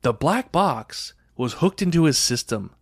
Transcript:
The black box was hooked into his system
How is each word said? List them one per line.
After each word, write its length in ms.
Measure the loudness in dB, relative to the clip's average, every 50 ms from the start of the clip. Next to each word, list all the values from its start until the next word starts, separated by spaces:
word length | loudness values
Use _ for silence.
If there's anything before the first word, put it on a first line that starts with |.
The 100 | 0 -2
black 400 | -2 0 0 0 0 0 -2 -2
box 600 | 0 0 0 2 0 -4 -8 _ -14 -14 -14 -14 -16 _ _ _ _
was 180 | -4 -4 -4 -2
hooked 280 | 0 0 0 0 0
into 220 | -2 2 4 4 4
his 140 | 4 4 2
system 560 | 2 0 0 -2 -2 -4 -4 -6 -6 -10 -16 _